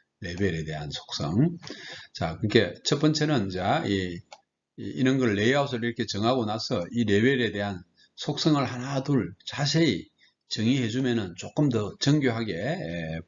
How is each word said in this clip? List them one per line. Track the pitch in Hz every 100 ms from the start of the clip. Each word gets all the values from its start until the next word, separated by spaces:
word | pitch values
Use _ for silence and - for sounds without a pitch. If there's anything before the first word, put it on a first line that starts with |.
| _ _
레벨에 | 90 90 98 80
대한 | 78 76 73
속성. | - - - 73 98 165 170 - - - - -
자, | - 82 82
그러니까 | 107 113 90 -
첫 | - 139
번째는 | 151 151 151 139 98
이제 | 90 95 147 135
이, | 98 92 87 - - _ _ _ -
이, | 98 147
이런 | 131 135
걸 | 123 98
레이아웃을 | 110 143 143 120
이렇게 | 117 117 117
정하고 | 101 113 131 107
나서 | 113 - 117 87
이 | 117
레벨에 | 107 101 123 135 113
대한 | 101 101 92 - _ _ -
속성을 | - 143 165 147 123
하나 | 120 131 139
둘 | 131 139 87 - -
자세히 | - 139 160 160 90 - _ _ _ _
정의해 | - 110 135 113
주면은 | 123 131 117 95 82
조금 | 101 - 147
더 | 113 101 -
정교하게, | - 151 131 113 110 85
에, | 113 180 82 85 80 80